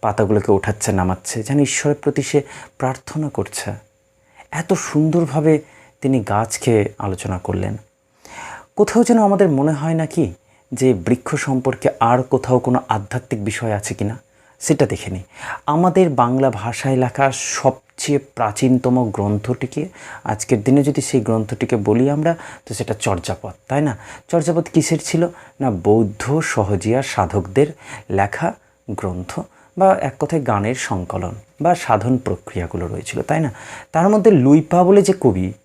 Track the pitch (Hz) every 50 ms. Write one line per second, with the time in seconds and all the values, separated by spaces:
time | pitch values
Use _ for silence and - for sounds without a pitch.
0 | - 110 104 - 110 98 107 104 92 - 104 95 - - 101 - - - 98 95
1 | 90 92 92 - - - - 117 107 110 139 143 143 - - - - 147 147 143
2 | - 143 147 - 135 - - 147 139 - - - - - _ _ - 127 131 -
3 | _ - - 156 156 143 - - 101 - - - - 104 104 104 _ _ _ _
4 | _ _ _ _ _ _ _ _ - _ - 156 165 - 190 - - - - 151
5 | 156 160 160 175 170 139 131 156 151 160 156 147 156 - - - - _ _ _
6 | - 139 135 127 101 - 104 104 113 113 - - - - 117 107 101 - - _
7 | - 101 95 92 - 95 95 92 - - 95 92 95 98 104 107 - _ _ _
8 | _ _ _ _ _ - - - - - - - - _ _ - 208 - - 226
9 | 240 - 240 226 214 202 196 190 202 175 147 131 139 156 156 139 143 160 165 160
10 | 160 151 - 170 151 95 90 _ _ _ _ _ _ _ 131 120 131 131 120 95
11 | 85 110 123 123 - - - 143 - - 135 131 127 135 127 - - 131 - -
12 | 113 117 123 127 127 - - 127 - - 127 123 123 127 123 127 - - 107 110
13 | 104 - - 123 - _ - 110 101 110 104 - 120 113 107 101 101 - 95 -
14 | 104 104 113 - _ _ _ _ _ _ _ _ - - 160 139 143 - - -
15 | - 98 95 92 92 _ _ - - - - - _ - 147 160 175 185 165 190
16 | 185 170 139 123 120 120 127 131 135 135 117 101 98 117 120 - - 135 135 127
17 | 127 123 - - 139 135 127 - - - - - - 135 131 - _ _ _ -
18 | - - 147 143 143 - _ - 120 107 107 - - 127 127 127 127 127 123 127
19 | 123 110 98 - 101 104 104 101 107 - 127 - - 120 - 139 151 185 - -
20 | - - - - _ - 107 104 - - 131 110 104 135 135 143 139 147 143 147
21 | 127 - - 131 110 113 113 113 110 101 117 - 131 120 127 113 101 101 107 117
22 | 127 139 143 147 156 170 165 165 - - - - _ - - - - - - -
23 | - 117 98 87 - - 92 - - 98 90 _ _ _ 127 143 151 147 110 104
24 | - - - - _ _ - 170 156 170 165 165 165 - - 165 151 - 165 151
25 | - - - 165 131 127 - - - - _ _ 139 131 107 87 82 104 107 113
26 | 113 98 101 - - 123 143 160 156 - - - 104 92 104 92 87 107 113 131
27 | 131 - - - 95 85 - 104 85 95 95 131 143 151 160 _ - - - -
28 | - _ 95 98 98 101 - - 165 170 226 _ _ _ _ _ _ - 104 -
29 | - 95 90 90 92 - - - - - _ _ _ _ _ - 185 190 190 -
30 | - 135 - - 151 147 170 160 135 127 110 101 98 110 127 127 - - 117 92
31 | 90 - - 95 92 87 - 104 - _ _ _ 147 170 175 - - - 117 104
32 | 98 123 131 123 127 - 95 - _ - - 98 87 82 - 90 87 85 104 -
33 | - - - - - - 156 160 160 135 104 - - - - - - _ - 160
34 | 170 196 214 214 185 226 208 151 123 135 143 160 156 - - 180 180 175 202 202
35 | 190 190 185 185 - 127 95 92 92 92 101 _ _